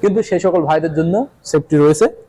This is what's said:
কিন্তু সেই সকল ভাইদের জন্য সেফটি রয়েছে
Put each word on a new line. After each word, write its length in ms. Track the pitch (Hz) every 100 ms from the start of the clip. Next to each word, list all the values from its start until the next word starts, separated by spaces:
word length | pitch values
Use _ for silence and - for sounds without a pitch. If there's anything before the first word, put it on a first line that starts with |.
কিন্তু 220 | 202 202
সেই 180 | 214 180
সকল 220 | 190 175
ভাইদের 320 | 147 156 160
জন্য 320 | 151 165 196 277 _
সেফটি 320 | - 156 147 151
রয়েছে 320 | 147 151 220 -